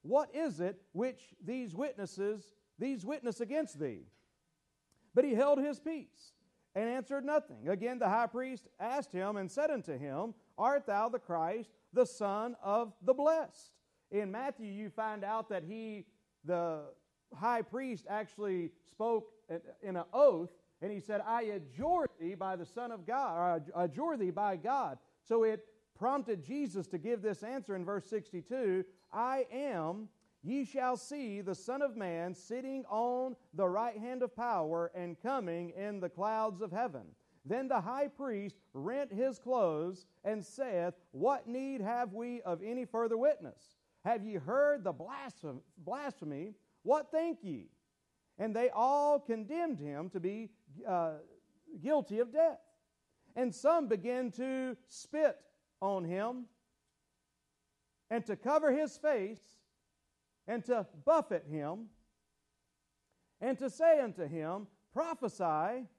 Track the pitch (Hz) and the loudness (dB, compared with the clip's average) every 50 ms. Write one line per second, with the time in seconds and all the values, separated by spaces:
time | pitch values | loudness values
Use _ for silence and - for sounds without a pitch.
0 | _ 143 220 277 302 - - 269 330 311 190 147 175 185 202 185 - _ _ 170 | _ 4 4 4 4 4 -2 -2 -2 0 0 -2 -4 -4 -4 -6 -16 _ _ -2
1 | 233 262 262 - - - - _ 190 165 240 262 254 220 160 175 269 294 254 190 | -2 -2 -4 -8 -16 -20 -20 _ -10 -8 -6 -6 -6 -6 -4 -4 -4 -4 -4 -6
2 | 202 180 - - 196 202 214 214 180 - _ _ _ _ _ _ 180 262 277 240 | -8 -10 -6 -4 -2 -2 -2 -4 -8 -18 _ _ _ _ _ _ -4 -4 -4 -4
3 | 170 202 294 294 233 240 214 - 240 202 262 311 320 220 - 143 156 135 113 87 | -4 -6 -6 -4 -4 -6 -4 -4 -4 -2 0 -2 -2 -2 -4 -4 -4 -4 -4 -6
4 | 65 - _ _ _ _ _ _ _ _ _ _ _ _ _ _ _ _ _ _ | -12 -18 _ _ _ _ _ _ _ _ _ _ _ _ _ _ _ _ _ _
5 | _ _ _ - 262 294 247 208 269 285 294 277 269 294 285 202 - 311 330 302 | _ _ _ 4 6 6 6 4 6 6 6 4 4 0 -2 -4 -4 -6 -6 -6
6 | - - _ _ - - _ _ _ _ _ _ _ _ _ 190 214 233 247 262 | -8 -12 _ _ -20 -20 _ _ _ _ _ _ _ _ _ -2 -2 0 -2 -4
7 | 254 - 269 277 247 277 302 311 294 302 - 110 107 147 190 190 190 240 254 247 | -4 -4 -4 -4 -2 2 2 2 2 0 -16 -8 -2 -2 0 0 0 -4 -2 2
8 | 233 196 196 226 240 226 - 233 254 262 262 220 - - _ _ 180 226 254 285 | 2 4 4 4 2 2 0 -2 -4 -4 -6 -8 -10 -16 _ _ -4 -2 0 -2
9 | 269 - - 180 185 202 208 202 190 175 - - 294 311 302 247 - - 151 123 | -2 -2 -2 -2 -2 0 -2 -2 -4 -4 -2 0 2 2 2 0 -2 -4 -6 -4
10 | 143 143 135 147 190 233 220 _ _ _ _ - 202 240 277 285 277 - 202 202 | -4 -4 -2 -2 -4 -4 -6 _ _ _ _ 2 4 4 4 4 2 2 2 2
11 | 214 240 233 240 - - 175 165 160 165 190 226 233 - _ _ _ _ - - | 2 2 0 -2 -4 -2 0 0 0 0 0 -4 -6 -10 _ _ _ _ 4 4
12 | 254 - - - 214 202 196 208 220 247 240 - - 196 202 220 240 220 196 _ | 6 6 4 -2 -2 0 0 0 -2 -4 -6 -6 -2 2 2 2 2 0 -6 _
13 | 180 185 262 254 285 302 320 320 294 - - - - - _ _ _ _ _ _ | 4 4 4 6 6 4 4 4 0 -2 -8 -18 -20 -20 _ _ _ _ _ _
14 | _ _ - 202 208 196 190 220 262 277 269 - 226 208 196 202 214 208 156 - | _ _ -2 -2 -2 -2 -4 -4 -4 -4 -6 -6 -10 -10 -8 -8 -8 -8 -4 -4
15 | 220 220 214 208 196 196 214 226 226 - 214 185 160 160 208 226 226 220 214 208 | -4 -2 -2 -4 -4 -2 -2 -2 -2 -2 -4 -6 -4 -6 -10 -8 -8 -8 -8 -10
16 | 175 _ _ _ _ _ _ _ _ 147 180 175 170 170 160 156 147 143 131 _ | -12 _ _ _ _ _ _ _ _ -2 0 0 2 0 -2 -4 -8 -12 -18 _
17 | _ _ _ _ _ _ - 139 175 226 240 233 214 - - 240 269 262 240 180 | _ _ _ _ _ _ -14 -2 0 2 2 2 0 -2 -4 -6 -4 -4 -6 -6
18 | - - 202 214 214 - - - 208 202 190 185 170 160 - _ _ _ - _ | -6 -6 -4 -4 -4 -6 -8 -6 -4 -2 -2 -2 -2 -4 -8 _ _ _ -8 _
19 | 214 226 233 220 214 - - - _ _ 160 170 - - - _ - 202 185 180 | 0 2 2 2 0 -2 -18 -20 _ _ -8 -8 -8 -10 -20 _ -8 -4 -4 -4
20 | 165 - - 233 294 285 208 160 170 175 - - _ _ _ _ - 196 208 202 | -4 -2 4 8 8 8 8 6 0 -6 -8 -16 _ _ _ _ -6 -6 -6 -6
21 | - - 214 202 - 208 226 240 233 214 208 196 156 135 123 143 240 302 359 359 | -6 -4 -4 -2 0 0 0 0 0 -2 -4 -6 -8 -10 -8 -4 2 2 4 4
22 | 311 170 - - 165 170 196 175 190 190 190 180 175 - - 233 240 240 233 208 | 2 0 -4 -4 -6 -6 -6 -4 -4 -4 -4 -4 -6 -8 -8 -8 -8 -8 -8 -10
23 | 170 156 226 262 277 233 165 170 175 180 175 165 151 151 - 170 175 175 139 143 | -6 -4 -2 0 0 0 0 2 4 4 4 2 0 -4 0 0 0 0 2 0
24 | 285 339 320 254 208 180 175 175 208 208 196 175 151 220 262 277 254 165 135 120 | 0 0 0 0 0 -2 0 0 0 0 0 0 0 0 0 0 0 -2 -4 -8
25 | _ _ _ _ _ - 226 226 226 220 214 220 214 - - _ _ _ _ - | _ _ _ _ _ 2 4 4 6 4 2 0 -6 -14 -20 _ _ _ _ -2
26 | - 240 269 285 269 - 220 185 147 131 160 285 294 247 170 196 170 - - 175 | 0 0 2 2 0 0 -2 -4 -4 -6 -4 -2 -2 -2 -2 -4 -4 -4 -4 -4
27 | 147 220 240 220 185 214 202 - - 220 254 269 214 - 196 190 180 170 202 202 | -2 0 -2 0 0 -2 -2 -2 -6 -6 -6 -6 -4 -4 -4 -4 -2 -2 -2 -4
28 | - - 220 214 170 - - 180 165 - 233 262 254 202 185 185 185 190 - _ | -4 -2 -4 -4 -4 -4 -10 -10 -8 -4 -4 0 2 2 2 2 0 -2 -8 _
29 | _ _ - 196 233 254 269 269 254 254 214 254 285 285 233 175 160 156 175 208 | _ _ -2 -2 0 0 2 0 0 -2 -2 -4 -2 -2 -2 0 0 -2 -2 -4
30 | 220 208 _ _ _ _ _ _ - 147 240 285 269 202 - 269 254 254 254 233 | -6 -12 _ _ _ _ _ _ -6 -4 -2 -2 -2 -2 -2 0 2 2 0 0
31 | - - 285 294 277 226 202 202 202 185 190 - - - 247 277 285 277 226 226 | -2 -8 -8 -6 -4 -4 -6 -4 -4 -4 -4 -4 -4 -6 -2 0 0 0 0 -2
32 | 202 180 170 165 170 180 185 - - - 220 247 262 269 269 269 247 - 196 214 | -4 -4 -2 -2 -2 -4 -6 -8 -8 -8 -6 -6 -4 -4 -6 -6 -6 -4 -2 0
33 | 233 247 247 247 254 262 247 - _ _ - 156 196 180 180 202 226 240 226 214 | 0 2 0 0 -2 -2 -4 -8 _ _ -2 2 2 2 4 2 0 0 -2 -4
34 | 214 247 247 254 247 240 - - 233 240 226 190 160 156 165 165 170 170 - 180 | -6 -6 -2 -2 -2 -2 -2 -2 -2 0 2 2 2 2 0 0 0 -2 -2 -4
35 | 175 175 170 160 - 226 269 269 220 175 170 170 175 170 - 180 196 208 208 202 | -6 -6 -8 -6 -4 -2 -2 0 0 -2 -2 -4 -4 -6 -6 -6 -6 -6 -4 -4
36 | 180 175 - 165 190 214 220 220 220 220 202 175 214 202 160 202 240 247 156 131 | -4 -6 -4 -2 -2 0 0 2 0 0 -2 -2 -6 -4 -2 -2 -2 -2 -4 -8
37 | 104 80 - _ _ _ _ _ _ 135 190 247 269 262 277 233 170 196 247 269 | -12 -14 -20 _ _ _ _ _ _ -4 -2 -2 0 2 2 2 2 0 0 0
38 | 285 285 285 - 277 269 226 202 202 202 - _ _ _ _ 135 139 180 240 277 | 0 -2 -2 -6 -4 -2 -2 -2 -2 -6 -8 _ _ _ _ -6 -4 -2 -2 -2
39 | 285 254 202 190 247 269 254 - - 240 254 247 214 175 156 151 160 175 196 185 | -2 -2 0 0 0 0 0 -2 -4 0 2 4 4 4 4 2 -2 -2 -4 -8
40 | - _ _ _ _ 202 214 214 180 - - - 269 254 214 175 170 175 165 - | -12 _ _ _ _ -4 -4 -2 -4 -10 -6 -6 -4 0 0 0 0 0 -2 -6
41 | _ _ - 131 160 240 277 254 - 220 233 254 269 269 269 262 196 202 233 240 | _ _ -6 0 2 2 2 2 0 -6 -6 -4 -4 -4 -4 -4 -2 -2 0 0
42 | 240 220 180 214 233 240 240 240 220 185 175 160 185 214 240 254 254 - - 226 | -2 -2 -4 -6 -6 -6 -6 -6 -4 -4 -4 -4 -4 -6 -4 -4 -6 -4 0 0
43 | 233 226 226 226 240 294 302 - 185 131 - _ - - _ _ _ _ _ _ | 0 2 2 4 4 4 4 4 -2 -14 -14 _ -20 -20 _ _ _ _ _ _
44 | _ 190 233 226 196 220 214 180 135 147 220 269 285 294 294 285 190 185 165 127 | _ 0 0 0 0 -4 -4 -4 -2 0 2 4 4 4 4 2 0 -4 -4 -4
45 | 160 196 262 277 277 262 - - - 156 131 131 165 _ _ - 165 147 208 247 | -6 -10 -10 -10 -10 -12 -12 -10 -10 -8 -8 -8 -12 _ _ -14 -6 -6 -6 -4
46 | 196 - - - - 151 147 139 165 208 214 _ _ _ _ _ _ 180 262 302 | -4 -6 -8 -6 -8 -6 -6 -6 -6 -8 -10 _ _ _ _ _ _ 4 4 4
47 | 294 - - 311 330 339 330 - - 196 156 120 87 - _ _ _ _ _ _ | 4 2 0 0 2 2 -2 -4 -6 -6 -6 -6 -8 -14 _ _ _ _ _ _
48 | _ _ _ _ _ _ _ - 196 220 214 226 240 247 - 208 226 262 277 294 | _ _ _ _ _ _ _ -6 -4 -2 0 2 2 2 2 4 2 4 4 4
49 | 285 294 294 285 285 - 226 220 220 196 294 339 349 330 277 160 143 147 143 143 | 6 6 4 4 4 0 -4 -4 -2 -4 -2 -2 -2 -2 -2 -4 -4 -6 -6 -6
50 | 160 185 - 190 170 185 202 220 226 202 - _ _ _ 139 160 240 226 190 175 | -6 -6 -6 -2 -2 -2 -2 -2 -8 -10 -14 _ _ _ -18 -12 -4 0 0 2
51 | 170 165 156 151 - - - - _ _ _ _ _ - 320 208 151 240 302 294 | 2 0 -2 -6 -12 -18 -20 -20 _ _ _ _ _ -16 -14 -8 0 2 2 2
52 | 233 - 196 214 247 240 226 302 330 330 294 - - _ _ _ _ _ _ _ | 2 0 0 0 0 0 4 4 4 4 4 0 -12 _ _ _ _ _ _ _
53 | _ _ _ _ _ _ - 220 254 247 196 - - 277 330 339 302 214 226 202 | _ _ _ _ _ _ -2 0 0 0 0 2 4 6 6 6 4 2 0 0
54 | 170 233 247 254 254 247 180 - 247 262 262 262 262 254 247 - _ _ - - | 0 -2 0 0 -2 -2 -2 -4 -4 -2 -2 -2 -2 -4 -4 -8 _ _ -18 -18
55 | - - - 302 311 277 202 - - _ _ _ _ _ _ _ - 196 202 190 | -16 -6 0 4 6 6 4 4 -12 _ _ _ _ _ _ _ -2 -2 0 0
56 | 175 165 175 190 208 233 247 254 247 226 _ _ _ _ _ _ _ _ _ _ | -2 -2 -2 -2 -2 -2 -4 -6 -10 -14 _ _ _ _ _ _ _ _ _ _
57 | _ _ _ _ _ _ _ _ _ _ _ _ _ _ _ _ _ _ _ _ | _ _ _ _ _ _ _ _ _ _ _ _ _ _ _ _ _ _ _ _
58 | _ _ 220 233 208 - 208 - - 233 285 311 311 302 254 285 311 285 - - | _ _ -4 -4 -2 -2 -6 -4 0 2 2 4 6 4 4 4 2 0 -2 -2
59 | - 302 294 233 190 196 226 190 _ - - _ _ _ _ _ _ _ _ _ | 0 2 2 2 0 -2 -6 -10 _ -20 -20 _ _ _ _ _ _ _ _ _
60 | _ _ _ _ _ _ _ _ _ - 220 240 - - 247 233 196 - - 156 | _ _ _ _ _ _ _ _ _ -4 -4 -4 0 2 2 2 2 -2 -8 -2
61 | 143 277 320 320 285 - 202 165 156 147 151 156 147 143 165 208 226 214 _ _ | 6 6 8 8 6 4 0 -2 -2 -2 -4 -2 -2 -2 -4 -4 -8 -14 _ _
62 | _ _ _ _ _ _ _ _ _ _ _ _ _ _ _ _ _ _ _ _ | _ _ _ _ _ _ _ _ _ _ _ _ _ _ _ _ _ _ _ _
63 | _ _ _ _ _ _ _ _ 190 247 262 254 254 269 - - 320 330 320 302 | _ _ _ _ _ _ _ _ 0 0 0 0 -2 -4 -2 4 8 8 8 8
64 | 269 226 185 - 170 143 151 165 156 156 175 202 208 196 _ _ _ _ _ 226 | 6 2 0 -4 -4 -4 -2 -4 -2 -2 -4 -4 -6 -10 _ _ _ _ _ -2
65 | 320 330 330 - 262 214 - - 190 170 156 151 160 190 233 254 254 202 _ | -2 -2 -2 -2 -4 -4 -2 0 0 2 2 2 2 0 -2 -4 -6 -10 _